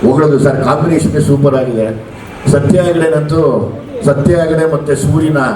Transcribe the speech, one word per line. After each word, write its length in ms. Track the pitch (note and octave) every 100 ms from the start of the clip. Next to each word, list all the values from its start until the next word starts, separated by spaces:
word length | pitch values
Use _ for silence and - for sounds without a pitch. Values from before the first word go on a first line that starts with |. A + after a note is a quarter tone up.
| A#2
ಹೊಗಳೋದು 320 | C3+ D3+ C#3
ಸರ್, 260 | C#3+ C3+
ಕಾಂಬಿನೇಷನ್ನೇ 560 | B2 D3+ E3 D#3+ - D3
ಸೂಪರ್ 340 | D3 C#3 C#3
ಆಗಿದೆ. 500 | C3 C3 A2+ A2 A2 - - - - C3+
ಸತ್ಯ 300 | C#3+ D3 F#3
ಹೆಗ್ಡೆನಂತೂ, 920 | F3 E3+ D#3+ D3+ D3+ E3 D3+ B2 - - - - D3
ಸತ್ಯ 300 | C#3 D3 F3
ಹೆಗ್ಡೆ 360 | D#3+ D#3+ D#3+
ಮತ್ತೆ 240 | D3+ D3+ C#3
ಸೂರಿನ 400 | C#3+ D#3 D#3+ D3 C3